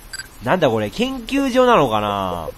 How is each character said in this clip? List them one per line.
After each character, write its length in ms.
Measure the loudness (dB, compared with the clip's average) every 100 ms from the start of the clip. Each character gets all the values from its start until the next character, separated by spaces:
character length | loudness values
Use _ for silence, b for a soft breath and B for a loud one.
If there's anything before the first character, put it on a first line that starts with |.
| -18 -18 -18 -8
え。 20 |
な 120 | -2 0
ん 40 |
だ 80 | 2
こ 100 | 0
れ、 100 | -2
研 300 | -4 -4 -6
究 300 | -4 -2 0
所 140 | 4
な 120 | 4 4
の 120 | 4
か 140 | 0
な？ 480 | 0 -2 -2 -4 -8